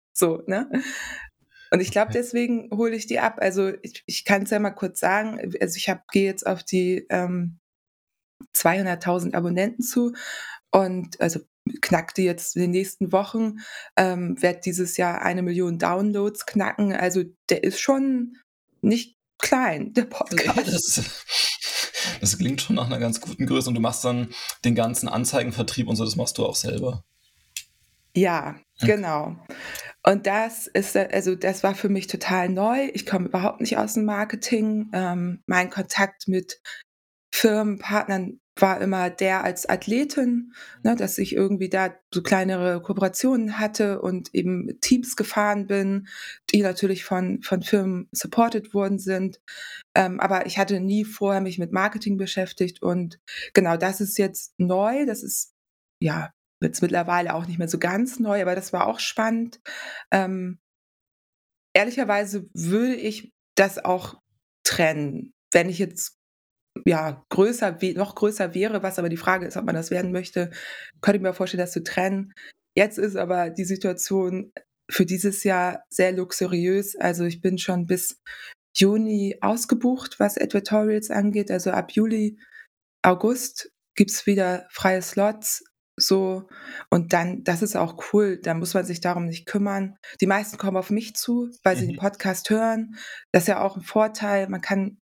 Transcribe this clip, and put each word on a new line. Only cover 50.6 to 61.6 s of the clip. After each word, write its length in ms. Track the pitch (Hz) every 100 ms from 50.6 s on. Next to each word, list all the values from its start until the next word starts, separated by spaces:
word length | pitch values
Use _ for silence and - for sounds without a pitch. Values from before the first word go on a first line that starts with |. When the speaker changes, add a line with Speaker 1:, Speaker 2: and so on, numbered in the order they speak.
| 196 190
Speaker 1:
nie 260 | 190 208 214
vorher 360 | - 202 196
mich 180 | 190 180
mit 120 | 170
Marketing 460 | 185 208 214 208 196
beschäftigt 640 | 185 196 185 - 180 -
und 380 | 180 180 170 - - - -
genau 240 | 202 175 165
das 240 | 190 190
ist 160 | 202 -
jetzt 360 | 190 - - -
neu. 480 | 180 185 214 277 262
Das 160 | 208
ist, 300 | - - - _ _ _ _ -
ja, 300 | 160 160 151 _ _ -
jetzt 220 | 165 -
mittlerweile 540 | 175 175 170 175 170 160
auch 100 | 175
nicht 140 | 170
mehr 80 | 165
so 100 | 170
ganz 400 | 175 196 254 -
neu, 220 | 214 202
aber 140 | 180 185
das 180 | 185
war 140 | 180 202
auch 120 | 233
spannend. 600 | - - 220 226 233 - - - - - -
Ähm, 460 | 190 185 185 185 175 _ _ _ _ _ _ _ _ _ _